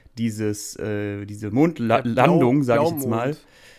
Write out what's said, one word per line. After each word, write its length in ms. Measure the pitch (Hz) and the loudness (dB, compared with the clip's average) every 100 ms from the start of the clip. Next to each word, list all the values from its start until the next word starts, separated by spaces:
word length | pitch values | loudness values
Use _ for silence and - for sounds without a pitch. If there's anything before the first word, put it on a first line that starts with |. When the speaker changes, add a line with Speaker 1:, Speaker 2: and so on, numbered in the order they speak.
| _ 113 | _ -6
Speaker 1:
dieses, 600 | 117 107 107 104 - - | -4 -2 -4 -4 -10 -8
äh, 480 | 107 104 104 101 101 | -6 -4 -6 -8 -10
diese 240 | 104 107 | -10 -2
Mondla-, 500 | 117 165 160 117 113 | 2 2 0 0 0
Speaker 2:
Der 60 | 123 | 2
Blau-, 120 | 120 131 | 2 4
Speaker 1:
Landung, 360 | 170 123 143 | 4 4 2
sag 180 | 123 117 | 2 2
ich 60 | 160 | 2
jetzt 160 | 156 131 | 0 -2
mal. 280 | 110 131 156 | -2 -2 -6
Speaker 2:
Blaumond. 60 | _ _ - | _ _ -20